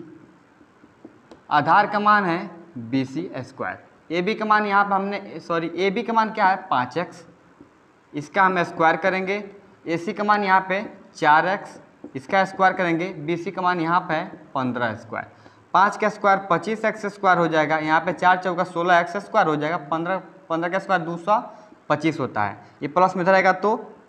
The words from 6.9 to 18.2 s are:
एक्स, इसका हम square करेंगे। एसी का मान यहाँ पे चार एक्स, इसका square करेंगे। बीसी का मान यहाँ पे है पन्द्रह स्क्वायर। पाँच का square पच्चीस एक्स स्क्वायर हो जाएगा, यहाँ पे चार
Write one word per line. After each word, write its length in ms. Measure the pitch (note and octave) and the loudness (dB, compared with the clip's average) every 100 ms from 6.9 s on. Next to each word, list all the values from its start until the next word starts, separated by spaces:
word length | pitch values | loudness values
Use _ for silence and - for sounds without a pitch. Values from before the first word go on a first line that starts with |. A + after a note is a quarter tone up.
| E3 | -4
एक्स, 280 | F3 - - - _ - - _ _ _ _ | -6 -10 -20 -20 _ -20 -20 _ _ _ _
इसका 300 | D3 C#3+ G3+ | -10 -4 2
हम 200 | F#3+ F#3 | 2 2
square 320 | E3+ - D#3+ D#3+ | -2 2 2 2
करेंगे। 460 | F#3+ F#3 F#3 G3+ G3+ - - _ - | 0 0 -2 -6 -8 -18 -20 _ -6
एसी 260 | E3 F#3+ | -4 -4
का 100 | G#3+ | -2
मान 200 | G#3 G#3 | 0 2
यहाँ 220 | G3+ F#3+ F#3 | 4 2 2
पे 160 | G3 A3+ - - - | -4 -6 -14 -18 0
चार 320 | D#3 D3+ E3+ | 4 4 4
एक्स, 320 | G3 - - - _ - C3 | -2 -6 -18 -20 _ -14 -14
इसका 280 | - G3 F#3+ | -2 0 0
square 280 | - F#3 | 2 2
करेंगे। 340 | F#3 F3 D#3+ F#3 E3+ | 2 0 0 -4 -6
बीसी 360 | D3 E3+ F#3+ | -4 -4 -6
का 100 | F#3 | -2
मान 180 | F3+ F3+ | -2 0
यहाँ 180 | D#3+ F3+ | 0 0
पे 120 | F3 | 0
है 120 | D#3 F#3+ - - C3+ | -4 -4 -12 -10 -4
पन्द्रह 400 | B2+ A#2+ A#2 G#2+ | -4 -2 -4 -4
स्क्वायर। 320 | - G#2+ - - - _ _ | -10 -10 -12 -16 -20 _ _
पाँच 240 | E3+ G3+ G3+ | 2 2 2
का 120 | G#3+ | -2
square 380 | G#3 G3+ G3 - | 0 2 2 2
पच्चीस 340 | E3 G#3 A3 A3 | -2 -2 -4 -4
एक्स 200 | G#3+ G#3 | -4 -8
स्क्वायर 300 | - G3 E3+ | 0 2 4
हो 100 | E3 | 4
जाएगा, 300 | D#3 D3+ D#3 | 2 2 0
यहाँ 200 | D#3 D#3+ | 2 0
पे 120 | E3+ | 0
चार 240 | D#3+ | 0